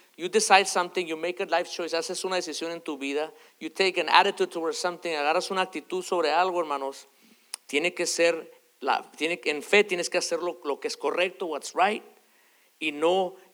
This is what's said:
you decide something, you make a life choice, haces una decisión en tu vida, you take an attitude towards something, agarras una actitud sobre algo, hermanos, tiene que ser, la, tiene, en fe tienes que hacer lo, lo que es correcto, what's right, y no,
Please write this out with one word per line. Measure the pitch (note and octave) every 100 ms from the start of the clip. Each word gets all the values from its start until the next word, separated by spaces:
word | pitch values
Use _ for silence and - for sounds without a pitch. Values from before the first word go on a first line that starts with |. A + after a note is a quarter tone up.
| _ -
you | F3
decide | G#3+ G#3 G3 G3
something, | F#3+ F3 F#3 E3+
you | D#3+
make | E3+ F3
a | F#3
life | E3 E3+
choice, | - E3
haces | E3 E3 F3
una | F#3+ F#3
decisión | F3 C#3+ E3
en | E3+
tu | E3 C#3
vida, | C#3 C#3+ D#3 - - -
you | D#3
take | - F#3+ F3
an | D#3
attitude | E3+ F#3+ G3 F#3
towards | E3+ D#3+ D3
something, | F3+ E3+ E3+
agarras | D3+ D3 E3+ F3+
una | F#3+
actitud | F#3 D#3+ - F#3
sobre | F3+ F3+ D#3
algo, | D#3+ F#3 F3
hermanos, | D#3 C#3+ C3+ C#3 - _ _ _ _ - -
tiene | C#3+ F3
que | F3 E3
ser, | - E3+ E3 - - _ _
la, | C3+ A#2+ -
tiene, | - D#3 F3
en | D#3 D3
fe | C3+ G#3
tienes | G3+ F3 E3
que | F3+
hacer | - E3
lo, | F3 D#3+
lo | D3 C3
que | D3+
es | -
correcto, | C#3+ D3 F#3 - F3+
what's | C#3+ -
right, | D#3 F#3+ - - _ _ _ _ _ _ -
y | D#3
no, | D3 D#3+ F#3+ F3+ - -